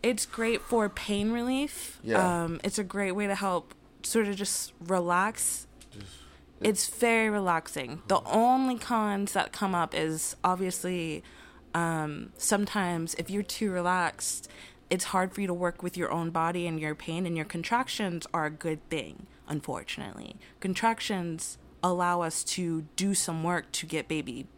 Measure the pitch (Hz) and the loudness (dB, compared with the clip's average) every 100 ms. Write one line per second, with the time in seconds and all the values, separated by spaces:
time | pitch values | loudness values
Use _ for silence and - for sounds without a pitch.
0 | 226 226 - - 226 233 - 240 208 - | 2 2 -2 0 0 0 2 2 2 0
1 | - 202 208 233 240 262 294 - - - | -2 0 2 2 2 2 0 -4 -10 -8
2 | - 220 185 175 165 165 - 202 190 196 | 2 4 6 4 0 -2 -2 -2 -2 0
3 | 196 185 208 196 196 180 - - - - | 0 0 0 0 0 0 -2 -20 -20 -10
4 | - 226 208 196 196 - - - 170 185 | 0 2 2 0 -2 -2 -4 -10 -2 0
5 | 175 175 202 220 - - - - - 104 | 4 4 4 0 -2 -2 -8 -20 -20 -16
6 | 101 - - - - - 202 202 - - | -14 -16 -20 -20 -20 -2 0 2 -2 2
7 | 233 226 220 208 190 165 - - 127 156 | 4 4 4 2 2 0 0 -8 -6 -8
8 | - 190 - 208 240 262 262 240 - 233 | 0 0 4 4 6 6 4 0 0 2
9 | 214 202 202 - - - 196 180 160 - | 2 0 0 0 -2 0 0 2 0 0
10 | 160 160 - - 180 185 185 180 180 180 | 0 0 -4 0 0 2 0 -2 -2 -2
11 | 165 151 - - - - - 170 170 165 | -2 -6 -10 -20 -20 -20 -4 0 2 0
12 | 151 147 - - - 202 202 214 180 170 | -2 -4 -10 -4 2 2 2 2 0 0
13 | 165 - 170 202 202 - 214 180 175 185 | -2 -4 -4 -2 -4 -2 0 2 2 2
14 | 170 - - - - - - - - 185 | 2 -2 -6 -6 -8 -18 -20 -20 -4 -2
15 | - 190 185 196 196 175 175 175 180 180 | 2 0 0 -2 -2 0 -2 -2 -6 -2
16 | 170 170 165 165 165 175 175 160 156 151 | 0 0 0 0 0 0 -2 -2 -4 -4
17 | - 165 180 165 156 170 - 233 254 - | -4 -4 -2 -2 -2 -4 0 0 0 -2
18 | 202 170 - 170 151 151 170 156 - 160 | -2 -2 -2 0 0 -2 -2 -4 -4 -6
19 | 87 - - - - 151 - 131 - - | -4 -12 -18 -20 -6 -4 -4 -8 -8 -8
20 | 202 - - - - - 185 185 226 226 | -8 -10 -12 -14 -20 -6 -4 2 2 2
21 | - 196 170 165 - - - - 180 180 | 0 -2 -2 -4 -8 -10 -18 -2 0 4
22 | 175 175 165 - - - 175 160 151 - | 4 2 0 -2 -2 -2 0 0 -2 -2
23 | 196 196 - 165 165 175 - - 156 160 | 2 2 0 0 2 0 -2 -6 -4 -4
24 | - 156 143 120 190 | -2 -4 -2 -8 -10